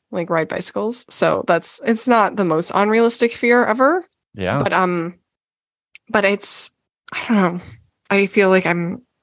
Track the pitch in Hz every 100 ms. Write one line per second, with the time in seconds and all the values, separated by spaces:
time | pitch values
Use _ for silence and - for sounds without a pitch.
0 | _ 196 170 165 156 185 - 202 214 247
1 | - - 165 - - 170 - - - 220
2 | 254 233 196 202 180 156 - 190 208 226
3 | 233 - 233 - 240 240 220 233 262 359
4 | - _ _ 101 92 135 139 180 180 175
5 | 165 - _ _ _ _ _ _ _ -
6 | - 220 202 202 - - - _ _ _
7 | - - - 214 175 175 - - _ _
8 | - 196 196 208 190 185 175 175 170 247
9 | _ _